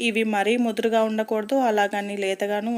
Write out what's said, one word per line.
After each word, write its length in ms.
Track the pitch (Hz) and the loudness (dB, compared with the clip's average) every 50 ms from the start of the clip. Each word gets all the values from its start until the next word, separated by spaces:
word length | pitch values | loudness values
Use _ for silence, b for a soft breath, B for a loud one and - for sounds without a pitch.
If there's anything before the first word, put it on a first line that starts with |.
| 240 233 | -2 0
ఇవి 160 | 202 226 220 220 208 | 0 0 0 0 0
మరీ 180 | 202 196 214 240 247 240 226 | 0 2 2 2 2 0 0
ముదురుగా 360 | 214 233 226 226 226 226 220 220 | 0 0 0 2 2 2 2 2
ఉండకూడదు, 480 | 220 220 214 - 226 214 208 214 269 269 254 226 | 0 -2 -2 -2 -2 -2 -2 0 0 2 2 2
అలాగని 440 | 214 208 202 202 208 202 202 202 202 202 196 190 | 4 2 2 2 0 -4 -4 -6 -4 -4 -2 -2
లేతగాను 440 | 190 - 208 202 208 208 208 233 240 | -2 -2 -2 -2 -2 -2 -2 -2 -4